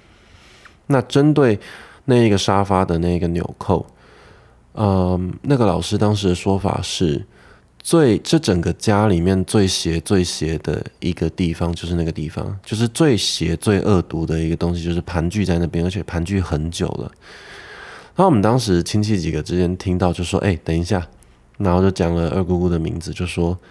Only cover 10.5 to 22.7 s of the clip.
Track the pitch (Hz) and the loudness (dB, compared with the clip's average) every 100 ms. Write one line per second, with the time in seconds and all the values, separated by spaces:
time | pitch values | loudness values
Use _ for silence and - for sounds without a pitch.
10.5 | 78 - 78 - - 87 90 82 - 87 | -4 -4 -6 -6 -8 -6 -2 -4 -2 -2
11.5 | 82 85 87 85 87 82 82 78 - 98 | -2 -4 -4 -4 -2 -2 -4 -6 -6 -8
12.5 | 98 - 107 117 - 160 104 - - 82 | -10 -6 -2 -2 2 2 2 0 -2 -2
13.5 | 82 - 98 - 95 - 82 78 80 80 | -2 2 2 4 2 2 -4 -2 -2 -2
14.5 | 82 85 87 82 85 - 85 85 101 90 | -2 -2 -2 -2 -4 -4 -2 -2 0 0
15.5 | 85 85 82 87 92 76 85 87 98 87 | 0 0 -2 -2 -4 -6 -6 -2 -2 -2
16.5 | 76 80 80 90 - - - - - - | -2 -4 -4 -4 -6 -10 -14 -20 -20 -20
17.5 | - - - - - - - 190 120 107 | -20 -20 -20 -18 -20 -8 0 4 4 4
18.5 | 127 110 87 82 107 107 104 82 78 73 | 2 2 0 0 0 0 0 -2 -4 -2
19.5 | 87 87 90 95 90 90 85 87 92 101 | 0 0 -2 -2 0 0 0 -2 -2 0
20.5 | 82 - 82 87 95 82 - - _ _ | -2 -2 -2 0 -2 -4 -12 -20 _ _
21.5 | - 95 90 95 95 85 85 82 85 87 | -4 0 2 2 2 0 0 0 -2 0
22.5 | 90 90 | 0 0